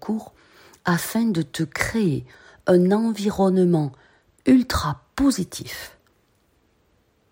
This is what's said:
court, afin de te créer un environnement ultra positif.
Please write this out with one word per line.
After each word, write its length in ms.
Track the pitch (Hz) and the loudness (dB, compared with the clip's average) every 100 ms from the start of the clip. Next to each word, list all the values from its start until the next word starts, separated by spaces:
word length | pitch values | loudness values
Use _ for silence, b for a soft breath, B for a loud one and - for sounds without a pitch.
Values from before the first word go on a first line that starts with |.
court, 340 | - 220 - b b b b b | -8 -8 -8 b b b b b
afin 420 | - 170 - 226 233 | -2 -2 -2 -2 0
de 160 | 170 | 0
te 200 | 156 - | -4 -6
créer 640 | 160 - - 226 196 131 123 B B B - | -6 -4 -4 0 0 -2 -6 B B B 2
un 240 | 180 180 | 4 4
environnement 1000 | 202 226 202 208 196 190 185 180 165 147 b b b b _ - | 2 0 -2 -4 0 2 4 4 2 0 b b b b _ 4
ultra 540 | - - - 151 151 _ | 4 4 -4 -4 -8 _
positif. 840 | - 277 226 175 - - - - - _ _ _ _ _ _ _ _ _ _ _ _ _ | 0 0 0 -6 -8 -14 -14 -16 -20 _ _ _ _ _ _ _ _ _ _ _ _ _